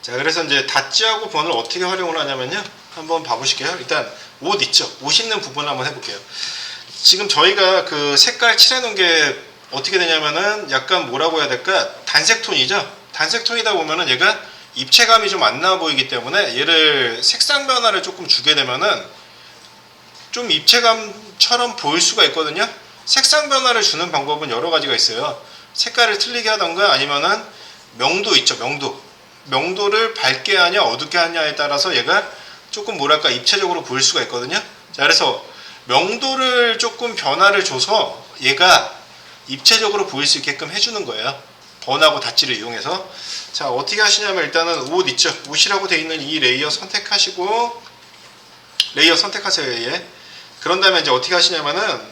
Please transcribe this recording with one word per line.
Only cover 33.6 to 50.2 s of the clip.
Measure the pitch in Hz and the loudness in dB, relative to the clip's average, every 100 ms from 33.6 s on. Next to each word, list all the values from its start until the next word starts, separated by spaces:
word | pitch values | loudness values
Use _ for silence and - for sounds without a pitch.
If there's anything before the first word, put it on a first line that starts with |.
| 190 170 | 0 -2
보일 | - 127 | -4 0
수가 | - 147 | 0 0
있거든요. | 117 120 127 190 - - - | -4 -6 -2 -4 -4 -18 -18
자, | - | -2
그래서 | 143 165 156 - - - - - - | 2 4 2 -2 -10 -18 -20 -18 0
명도를 | 127 180 233 269 262 262 247 240 226 | 2 2 -2 -4 0 2 4 2 2
조금 | 233 - 240 202 | -4 -4 -6 -4
변화를 | 139 151 196 202 - | -2 4 4 4 0
줘서 | 127 - 214 - - - - | -2 0 2 0 -6 -18 -4
얘가 | 131 139 180 147 - - - - - - - | -2 4 6 6 4 -12 -20 -20 -20 -20 -12
입체적으로 | 269 - 220 214 208 - | -2 2 2 2 0 -2
보일 | 135 143 | -2 0
수 | 147 | 0
있게끔 | 139 139 151 | -2 -6 -6
해주는 | 196 226 214 151 | -4 -2 -2 -6
거예요. | 107 120 139 - - - - | -4 -6 -6 -16 -20 -20 -14
번하고 | - 143 156 143 | -4 4 4 4
다찌를 | 127 - 135 113 | -2 -2 0 -4
이용해서. | 113 113 135 180 - - - - - | -4 -6 -6 -6 -8 -16 -12 -12 -10
자, | - 143 | -6 -4
어떻게 | 127 - 208 | -2 -2 2
하시냐면 | 208 202 208 190 | 4 4 0 -2
일단은 | 147 170 170 160 131 | 0 0 0 -2 -2
옷 | 175 185 | 0 0
있죠. | 165 170 - - | 0 0 0 -6
옷이라고 | 190 - 196 190 | 0 2 2 0
돼 | 165 | -2
있는 | 156 160 | -2 -6
이 | 139 156 | -4 0
레이어 | 127 127 151 | 0 2 -2
선택하시고, | 147 - 208 202 202 190 185 185 226 240 233 - - - - - - - - - - - | -4 -6 -6 -2 0 0 -2 -2 0 -2 -6 -18 -20 -20 -20 -20 -20 -20 -20 -20 -6 -6
레이어 | 139 160 165 | 2 2 2
선택하세요, | 202 - 202 175 139 117 117 | 0 -4 -4 -4 -4 -4 -6
얘. | 170 - - | -6 -10 -20